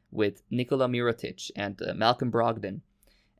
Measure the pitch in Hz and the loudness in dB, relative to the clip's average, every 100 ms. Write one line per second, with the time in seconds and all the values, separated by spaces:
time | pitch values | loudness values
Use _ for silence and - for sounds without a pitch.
0 | _ - 104 - _ 123 123 135 127 123 | _ 0 0 0 _ -2 0 2 2 2
1 | 120 117 - - - - 101 98 - 95 | 0 0 -6 -10 -12 -6 -6 -6 -6 2
2 | 110 127 127 117 117 113 101 98 - _ | 2 4 0 2 0 0 -6 -8 -12 _
3 | _ _ _ _ | _ _ _ _